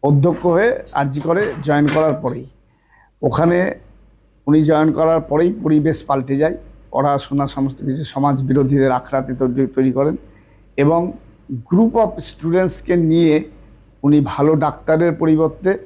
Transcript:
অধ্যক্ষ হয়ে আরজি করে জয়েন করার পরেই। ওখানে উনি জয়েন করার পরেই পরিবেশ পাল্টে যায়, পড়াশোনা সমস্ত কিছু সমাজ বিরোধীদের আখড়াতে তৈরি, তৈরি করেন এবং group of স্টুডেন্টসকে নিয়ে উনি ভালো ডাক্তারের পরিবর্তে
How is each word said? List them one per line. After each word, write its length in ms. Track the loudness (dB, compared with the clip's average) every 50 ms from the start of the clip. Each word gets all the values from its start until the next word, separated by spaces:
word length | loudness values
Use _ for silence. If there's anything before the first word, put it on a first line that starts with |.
| 2
অধ্যক্ষ 440 | 2 2 4 4 2 0 0 0
হয়ে 320 | 0 2 2 2 0 -2 -4 -8 -8 -6
আরজি 280 | -4 -4 -4 -4 -6
করে 340 | -4 -2 -2 -2 -2 -4 -6 -8 -2
জয়েন 240 | 0 2 2 2
করার 280 | 2 2 2 0 0 0
পরেই। 320 | -2 -4 -8 -8 -8 -14 -16 -20 _ _ _ _ _ _ _ _ _ _ _ _ _ -4
ওখানে 520 | -2 0 2 2 2 2 0 0 -2 -6 -10 -16 -20 -20 -20 _ _ _ _ _ _ _ _ _
উনি 180 | 2 2 4 4
জয়েন 280 | 4 2 2 2 0 0
করার 280 | 0 0 2 0 0
পরেই 320 | -2 -2 0 0 0 0 0
পরিবেশ 500 | -2 -2 0 2 2 2 0 -2 -4 -4
পাল্টে 340 | -4 -2 -2 -2 -4 -2
যায়, 200 | 0 0 -2 -2 -6 -12 -20 -20 -20 -20 -6
পড়াশোনা 580 | -4 -2 0 0 0 -2 -4 -4 -4 -2 -2 -4
সমস্ত 300 | -4 -4 -4 -4 -4 -8
কিছু 260 | -8 -6 -6 -6 -8
সমাজ 380 | -8 -6 -2 0 0 0 0 -2
বিরোধীদের 500 | 0 0 2 2 2 2 2 2 2 0
আখড়াতে 420 | -2 -4 -4 -6 -6 -4 -4 -6
তৈরি, 320 | -4 -2 -2 0 -2 -2
তৈরি 260 | -2 0 0 0 0 0
করেন 240 | 0 -2 -2 -2 -6 -10 -18 -20 -20 _ _ _ _ _ _ _
এবং 360 | 0 2 2 2 2 0 -2 -8 -12 -20 -20 -20 _ _ -12 -12
group 420 | -12 -6 _ 2 2 2 2 2
of 240 | 0 0 0 -2 -8
স্টুডেন্টসকে 760 | -14 -16 -16 -8 -4 -2 0 0 0 0 -4 -6 -4 -2 0
নিয়ে 480 | 2 2 2 2 4 4 4 2 2 0 -4 -16 -20 -20 -20 -20 -20 -20 _ _ _ 2
উনি 180 | 2 4 4 2
ভালো 300 | 0 -2 0 2 2 2
ডাক্তারের 580 | 2 0 -2 -4 -6 -2 0 0 2 2 0 0
পরিবর্তে 600 | 0 0 2 2 2 2 0 -2 -2 -2 -2 -2 -2 -6